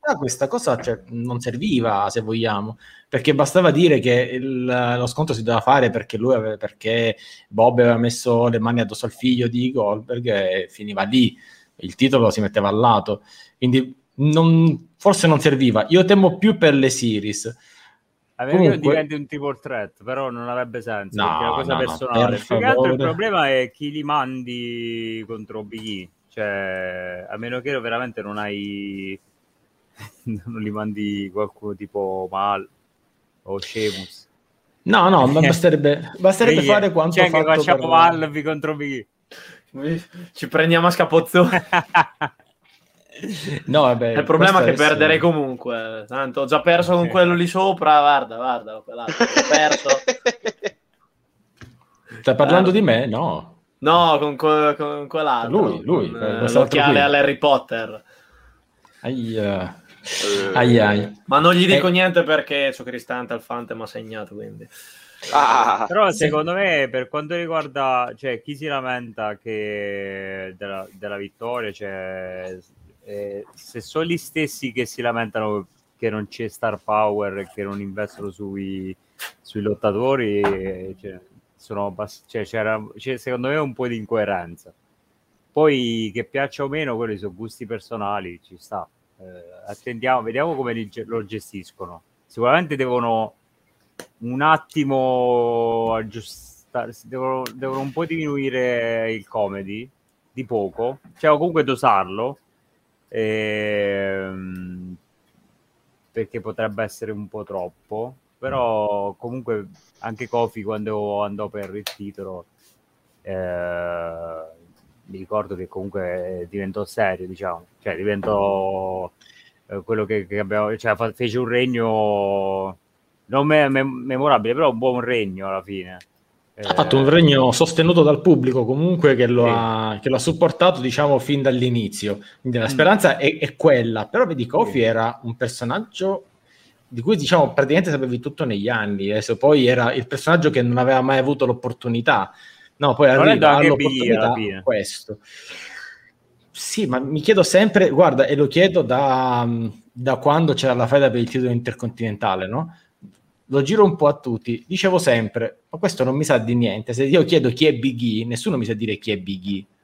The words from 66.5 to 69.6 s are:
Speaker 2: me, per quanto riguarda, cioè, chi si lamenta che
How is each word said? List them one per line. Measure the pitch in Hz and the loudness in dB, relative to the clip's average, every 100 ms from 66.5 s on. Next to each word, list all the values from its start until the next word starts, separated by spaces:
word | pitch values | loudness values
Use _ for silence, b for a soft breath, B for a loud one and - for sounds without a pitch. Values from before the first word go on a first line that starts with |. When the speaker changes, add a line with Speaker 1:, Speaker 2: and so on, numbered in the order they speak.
Speaker 2:
me, | 180 196 160 135 | -2 0 0 0
per | 127 127 | -2 -6
quanto | 151 151 | -6 -6
riguarda, | 170 170 165 147 135 135 127 123 120 | -6 -4 -6 -6 -4 -2 0 -2 -6
cioè, | 135 117 | -8 -8
chi | - 143 | -10 -12
si | 151 | -6
lamenta | 143 127 123 120 110 107 104 | -6 -4 -8 -8 -8 -8 -8
che | - 110 | -10 -8